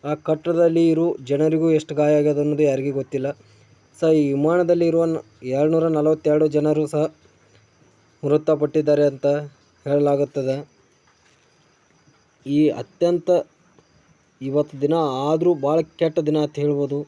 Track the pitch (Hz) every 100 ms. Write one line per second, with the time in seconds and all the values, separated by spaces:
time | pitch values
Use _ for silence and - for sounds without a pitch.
0 | 143 147 - 156 170 170 170 165 165 160
1 | 170 - 127 143 156 156 165 156 156 147
2 | 147 151 147 143 147 147 151 135 135 135
3 | 131 135 135 - - _ _ _ _ -
4 | 160 160 143 139 147 175 170 170 170 165
5 | 165 160 - _ 127 135 151 160 165 156
6 | 151 156 156 151 156 147 151 151 151 151
7 | 160 _ _ _ _ _ _ _ _ _
8 | _ _ 143 151 151 151 147 156 147 147
9 | 147 135 143 143 147 _ _ _ 143 143
10 | 143 139 143 143 131 135 147 _ _ _
11 | _ _ _ _ _ _ _ _ _ _
12 | _ _ _ _ 135 143 151 - - _
13 | 175 175 170 180 - _ _ _ _ _
14 | _ _ _ _ 135 143 147 139 143 165
15 | 151 131 143 160 175 165 139 160 160 -
16 | 165 160 151 151 147 147 147 143 139 143